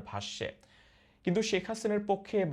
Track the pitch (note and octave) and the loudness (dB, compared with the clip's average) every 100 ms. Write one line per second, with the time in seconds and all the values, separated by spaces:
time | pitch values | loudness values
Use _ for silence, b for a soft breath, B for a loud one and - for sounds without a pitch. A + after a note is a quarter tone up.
0 | - G2+ G2+ - - - b b b b | -2 -8 -8 -6 -6 -8 b b b b
1 | b b - F3+ A3 F#3 G3 A3 A3 G#3 | b b 0 2 4 0 0 -2 0 2
2 | G#3 G3 - G#3 F3+ | 2 0 0 0 4